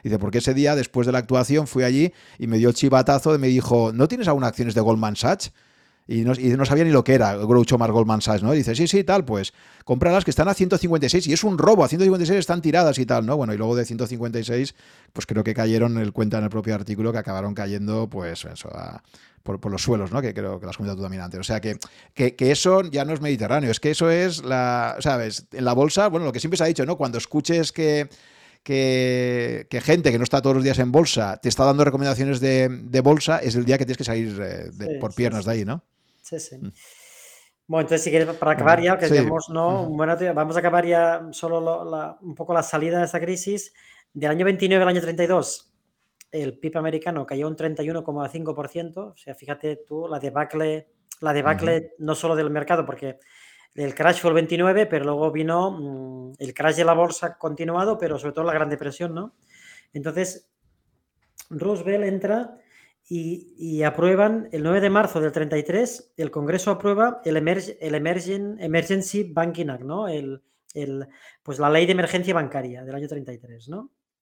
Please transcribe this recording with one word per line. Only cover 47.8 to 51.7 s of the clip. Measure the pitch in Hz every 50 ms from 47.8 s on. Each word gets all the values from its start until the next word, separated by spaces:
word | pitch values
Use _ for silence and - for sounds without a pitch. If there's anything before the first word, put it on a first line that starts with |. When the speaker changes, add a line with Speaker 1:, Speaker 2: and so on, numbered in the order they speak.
| 147
Speaker 2:
y | 151
uno | 165 165
coma | 160 160 143 147 139 135
cinco | 165 160 165 160 143
por | 147 143
ciento. | - - 170 170 165 160 190 208 208 180
O |
sea, | _ _ 143 135
fíjate | - 135 143 147 143 - 151 151 151 -
tú, | - 151 156 165 165
la | 151 139
debacle, | 135 139 120 143 151 143 160 156 160 156 156 156 156 _ _ _ _ _ - -
la | 160 151
debacle | 143 147 135 151 160 185 165 165